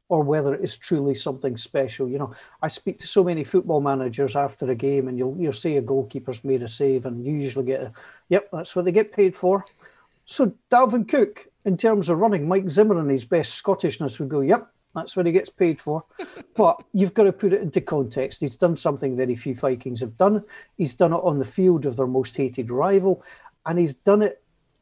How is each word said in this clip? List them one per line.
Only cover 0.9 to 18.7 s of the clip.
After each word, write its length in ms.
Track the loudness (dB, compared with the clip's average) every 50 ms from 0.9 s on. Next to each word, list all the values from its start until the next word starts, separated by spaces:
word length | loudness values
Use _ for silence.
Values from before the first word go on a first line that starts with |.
| -2 -2 0 0 -2
something 420 | -2 -4 -8 -6 -6 -6 -6 -6
special. 520 | -6 -8 -6 -4 -4 -4 -4 -4 -6 -6 -4
You 100 | -4 -4
know, 160 | -6 -8 -10 -14 -20 -20 _ -8 -8
I 60 | -6
speak 300 | -6 -6 -8 -8 -8 -8
to 60 | -8
so 180 | -2 2 2 2
many 200 | 2 2 -2 -4
football 360 | 0 0 0 0 2 0 0
managers 560 | 0 0 0 0 -2 -4 -2 -2 -2 -2 0
after 340 | 0 -2 -2 -4 -6 -4 -4
a 40 | -4
game, 340 | -2 0 0 0 0 -2 -2
and 100 | -2 -4
you'll, 180 | -4 -4 -4 -4
you'll 140 | -4 -4 -4
say 240 | -4 -4 -2 -2
a 60 | -2 0
goalkeeper's 640 | 0 0 -2 -2 -4 -6 -10 -8 -8 -10 -6 -2
made 180 | -2 -2 -2 -2
a 60 | -4
save, 380 | -4 -2 0 0 0 0 -2
and 180 | -4 -8 -8 -6
you 80 | -6 -4
usually 300 | -4 -4 -4 -4 -4 -4
get 140 | -2 -2 -4 -6
a, 100 | -8 -14 -16 -20 -20 -20 _ _ 0
"Yep, 200 | 0 0 0 -2 -10
that's 220 | -10 -10 -6 -4
what 80 | -2 0
they 80 | 2 2
get 200 | 2 2 2 2
paid 220 | 2 2 2 2
for." 280 | 0 0 2 2 2 -2 -6 _ _ -20 -20 _ _ _ _ _ _ _
So 260 | -8 -2 0 0 0 0 _ _ 2
Dalvin 380 | 4 4 4 4 2 0 -2 0
Cook, 400 | 2 2 2 2 0 -6 -20 _ _ _ -4
in 120 | -2 -2
terms 320 | 2 2 2 2 2 2 0
of 100 | 2 2
running, 280 | 2 2 2 2 0 0
Mike 200 | 0 0 0 0
Zimmer 280 | 4 4 4 4 4 2
in 80 | 2 0
his 160 | 0 0 0
best 380 | 0 0 0 0 -2 -6 -6 -2
Scottishness 560 | -2 -2 0 0 -4 -2 -2 -6 -6 -6 -6
would 80 | -6 -4
go, 120 | -2 0
Yep, 280 | 2 4 2 2 2 -4 _ _ _ _ -12
that's 220 | -12 -10 -8 -4
what 100 | -2 0
he 60 | 2 2
gets 180 | 0 0 -2
paid 300 | -2 0 0 0 0 -2
for. 240 | -4 -6 -6 -6 -8 _ _ -14
<laughs> 60 | -14 -14 -14 -18 -20 _ _
But 280 | 4 4 4 4 2 -2 _ 0
you've 220 | 0 0 2 4
got 80 | 4 4
to 100 | 4 4
put 200 | 2 0 0 0
it 100 | 0 0
into 180 | 0 -2 -4
context. 600 | -2 -2 -2 -2 -2 -2 -4 -6 -6 -6 -6 -6
He's 160 | -8 -6 -4
done 180 | 0 0 0